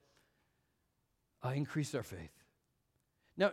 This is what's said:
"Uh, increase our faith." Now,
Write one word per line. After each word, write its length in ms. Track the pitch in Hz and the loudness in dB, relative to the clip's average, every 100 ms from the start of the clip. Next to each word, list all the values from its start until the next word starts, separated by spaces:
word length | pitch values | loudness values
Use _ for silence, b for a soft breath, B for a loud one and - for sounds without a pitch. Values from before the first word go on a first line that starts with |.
| _ _ _ _ _ _ _ _ _ _ _ _ _ _ | _ _ _ _ _ _ _ _ _ _ _ _ _ _
"Uh, 40 | 123 | -2
increase 460 | 139 143 156 143 131 | 0 0 -2 -2 -2
our 80 | |
faith." 260 | - 92 80 - - _ _ _ _ _ _ _ _ - | -4 -10 -12 -16 -20 _ _ _ _ _ _ _ _ 2
Now, 140 | 196 | 2